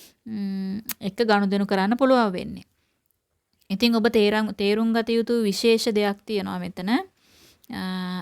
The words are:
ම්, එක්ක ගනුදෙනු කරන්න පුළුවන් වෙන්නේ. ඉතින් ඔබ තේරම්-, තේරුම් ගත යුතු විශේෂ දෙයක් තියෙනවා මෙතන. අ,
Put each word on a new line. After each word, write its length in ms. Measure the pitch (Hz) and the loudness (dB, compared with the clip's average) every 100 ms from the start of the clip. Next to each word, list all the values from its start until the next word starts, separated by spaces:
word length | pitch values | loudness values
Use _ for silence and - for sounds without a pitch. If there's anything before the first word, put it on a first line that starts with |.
| - _ | -20 _
ම්, 560 | - 214 196 190 190 196 - - | -12 -8 -6 -6 -6 -8 -10 -10
එක්ක 180 | 196 190 226 | -8 -2 2
ගනුදෙනු 400 | 208 202 202 196 | 2 2 0 0
කරන්න 300 | 196 196 247 | 0 0 2
පුළුවන් 360 | 262 254 214 | 4 4 2
වෙන්නේ. 320 | 180 - 151 - _ _ _ _ _ _ _ _ _ - | -2 -8 -12 -16 _ _ _ _ _ _ _ _ _ -8
ඉතින් 260 | 196 233 233 | 0 2 4
ඔබ 100 | 233 | 2
තේරම්-, 440 | 233 208 214 208 | 4 2 2 -2
තේරුම් 380 | 208 202 208 226 | -2 0 2 2
ගත 160 | 226 226 | 0 0
යුතු 340 | 233 226 240 | 0 0 0
විශේෂ 460 | 214 190 233 226 233 | 0 2 4 4 2
දෙයක් 300 | 208 208 202 | 0 0 -2
තියෙනවා 340 | - 208 190 185 | -4 -4 -4 -6
මෙතන. 300 | 180 185 185 370 381 _ _ _ - _ - | -8 -6 -2 -2 -2 _ _ _ -20 _ -14
අ, 120 | 190 185 185 185 185 | -10 -8 -6 -6 -6